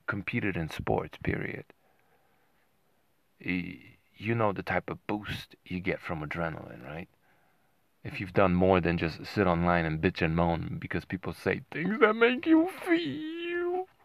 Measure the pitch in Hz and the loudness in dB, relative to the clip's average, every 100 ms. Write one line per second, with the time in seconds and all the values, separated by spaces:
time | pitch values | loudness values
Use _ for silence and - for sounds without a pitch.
0 | - 101 95 120 104 90 78 - - 104 | -8 -8 -6 -4 -4 -4 -6 -6 -2 -2
1 | - - - - - - - _ _ _ | -2 -6 -4 -4 -4 -10 -14 _ _ _
2 | _ _ _ _ _ _ _ _ _ _ | _ _ _ _ _ _ _ _ _ _
3 | _ _ _ - - 90 87 87 - - | _ _ _ -12 -4 -4 -4 -10 -18 -20
4 | _ - 104 117 110 92 95 92 - 82 | _ -10 -4 0 0 0 -2 -4 -4 -6
5 | - 107 104 - - - - 90 90 78 | -6 -6 -6 -10 -12 -20 -10 -6 -4 -4
6 | - 85 76 82 85 - - 57 62 78 | -4 -8 -6 -4 -6 -6 -12 -16 -14 -12
7 | 90 _ _ _ _ _ _ _ _ _ | -14 _ _ _ _ _ _ _ _ _
8 | - 151 95 - 98 90 92 92 85 85 | -12 -10 -2 4 6 6 6 6 4 2
9 | 82 73 - - 95 85 87 87 82 78 | 0 -4 -4 2 4 4 4 4 2 2
10 | 92 - 85 80 85 82 85 85 - 85 | 0 2 0 2 2 2 -2 -8 -6 -6
11 | - 95 95 82 - 92 - - 175 214 | -4 -6 -8 -6 -2 -2 -2 -6 -4 4
12 | 220 220 233 247 330 320 339 - - 339 | 4 6 2 2 4 4 4 -2 0 0
13 | 330 277 311 330 339 349 349 359 370 _ | 0 -4 -6 -6 -4 -4 -2 -4 -6 _